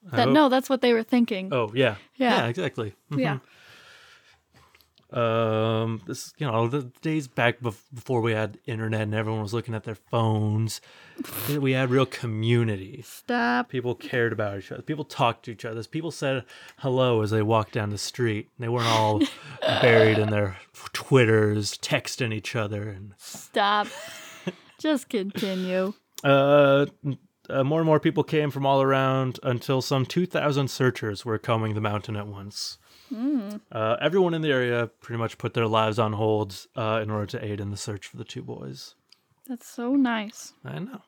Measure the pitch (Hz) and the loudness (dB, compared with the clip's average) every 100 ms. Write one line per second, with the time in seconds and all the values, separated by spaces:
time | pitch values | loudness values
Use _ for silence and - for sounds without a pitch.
0 | - 226 254 277 294 254 262 262 247 233 | -4 2 4 6 6 4 0 0 4 2
1 | 226 247 233 196 190 135 110 117 131 101 | 2 2 2 0 -2 -2 -2 2 2 2
2 | - _ 247 214 117 120 170 - 110 - | -12 _ 2 2 2 -2 -4 -4 -8 -10
3 | _ 147 127 127 _ _ - - - - | _ -4 -2 -4 _ _ -20 -20 -20 -20
4 | - - _ _ _ _ _ _ _ _ | -20 -20 _ _ _ _ _ _ _ _
5 | _ 117 117 113 113 110 110 110 113 110 | _ -2 0 2 2 2 0 0 -2 -4
6 | - 120 - _ 147 113 117 139 123 - | -8 -10 -12 _ -2 0 0 0 -6 -8
7 | 160 156 131 - 117 120 120 101 _ 123 | -4 -2 -4 0 0 0 -6 -6 _ -18
8 | - 123 113 110 110 107 - 113 110 110 | -2 0 2 0 -2 -6 -10 -6 -2 -2
9 | 110 107 107 110 104 117 113 113 110 107 | -2 -2 -2 -4 -2 -4 -4 -8 -8 -14
10 | _ 120 113 107 107 107 113 - - - | _ 0 2 2 2 0 -2 -4 -14 -20
11 | - - - - - 147 139 131 131 127 | -20 -14 -10 -8 -4 0 0 2 2 2
12 | 131 - 120 107 113 120 117 101 95 143 | 2 -2 -6 -2 2 2 2 -2 -8 -16
13 | - - - 240 240 247 247 131 123 117 | -18 -20 -6 -2 0 -2 -2 -4 -4 -6
14 | - 131 117 107 104 98 92 - - 151 | -4 0 0 0 -4 -6 -10 -14 -8 -8
15 | 151 - 127 113 - 107 120 113 110 156 | -8 0 0 0 -10 -12 -10 -10 -8 -8
16 | 165 - 143 135 - - - - 135 127 | -8 -6 -2 -2 -6 -18 -20 -8 -2 2
17 | 127 117 107 110 107 113 104 123 104 104 | 4 4 2 2 4 2 2 -4 -4 -4
18 | - - 120 104 - _ 117 120 117 110 | -8 -2 -2 -2 -6 _ -4 -2 2 2
19 | 110 107 285 - - - - - 127 113 | 4 2 0 -2 -18 -6 -2 4 6 8
20 | 110 110 107 104 101 92 - - - - | 6 6 2 0 -2 -4 -16 -18 -12 -10
21 | - 135 117 110 107 107 104 - - 147 | 2 4 6 6 4 0 -4 -6 -2 -4
22 | - - 120 107 - 127 104 104 104 98 | -4 -6 -4 -4 -6 -6 -4 -6 -8 -12
23 | 101 95 - - - - 202 208 208 - | -16 -18 -18 -18 -8 -2 2 2 -2 -8
24 | - - - - - - _ _ 311 294 | -14 -16 -18 -12 -12 -12 _ _ 0 0
25 | - 233 190 - 202 190 185 185 185 208 | 0 -4 -4 -4 -4 -2 -2 0 -2 -4
26 | _ - 143 139 139 147 143 139 143 - | _ -4 4 6 6 6 8 6 2 -2
27 | 143 131 _ _ _ 135 135 156 160 151 | -8 -8 _ _ _ 0 0 2 4 4
28 | 160 160 143 156 147 135 139 139 135 135 | 4 0 0 0 0 0 2 4 4 4
29 | 135 131 131 120 - 120 - 135 123 135 | 4 2 0 -2 -2 -2 0 0 2 0
30 | 131 - 180 160 143 139 135 - 127 123 | 0 0 0 0 0 0 -2 2 2 2
31 | 110 98 120 107 - 113 110 104 107 104 | -4 -6 -4 -4 0 0 0 -2 -2 -2
32 | 101 104 104 101 98 - - - _ - | -4 -8 -8 -12 -14 -10 -12 -12 _ -20
33 | _ 214 254 294 104 107 _ 117 110 117 | _ -6 -2 -2 -4 -10 _ -2 0 0
34 | 147 185 180 165 156 131 123 120 117 _ | 2 2 2 2 0 2 2 0 -2 _
35 | - 117 113 - 117 120 117 110 110 107 | -10 -4 -4 -4 -6 0 2 2 2 2
36 | 107 104 110 107 107 95 - - 110 110 | 0 2 2 2 0 -6 -14 -6 -2 -2
37 | 107 107 101 117 104 101 101 101 - 101 | -2 -4 -4 -6 -6 -6 -6 -8 -8 -10
38 | - 117 113 - 120 120 135 135 - _ | -10 -16 -14 -14 -12 -12 -12 -14 -18 _
39 | _ _ _ _ - 247 - - 240 277 | _ _ _ _ -14 -14 -12 -8 -2 2
40 | 254 226 214 - - _ 131 143 202 269 | 2 0 -6 -12 -20 _ -12 -10 -10 -12